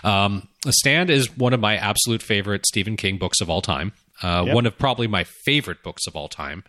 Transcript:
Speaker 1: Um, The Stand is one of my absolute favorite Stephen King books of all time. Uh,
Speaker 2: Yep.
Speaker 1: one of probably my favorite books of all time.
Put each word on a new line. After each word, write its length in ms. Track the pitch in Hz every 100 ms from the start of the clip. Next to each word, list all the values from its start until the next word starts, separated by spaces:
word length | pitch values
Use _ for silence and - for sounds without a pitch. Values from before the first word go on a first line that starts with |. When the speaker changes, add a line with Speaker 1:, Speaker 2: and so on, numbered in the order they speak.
Speaker 1:
Um, 460 | 107 98 101 101 - _
The 100 | -
Stand 360 | - 139 151 180
is 260 | 143 123 -
one 160 | 123
of 60 | 123
my 160 | 107 107
absolute 440 | 104 104 - 113
favorite 440 | - 101 101 98 -
Stephen 320 | 110 98 107
King 200 | 98 95
books 220 | 90 -
of 80 | 87
all 120 | 85
time. 320 | - 71 90 - _ -
Uh, 220 | 92 87 90
Speaker 2:
Yep. 80 | 135
Speaker 1:
one 100 | 117
of 120 | -
probably 280 | 139 123 117
my 160 | 101 85 - -
favorite 380 | 147 135 85
books 220 | - - -
of 80 | 85
all 120 | 73
time. 360 | - 73 80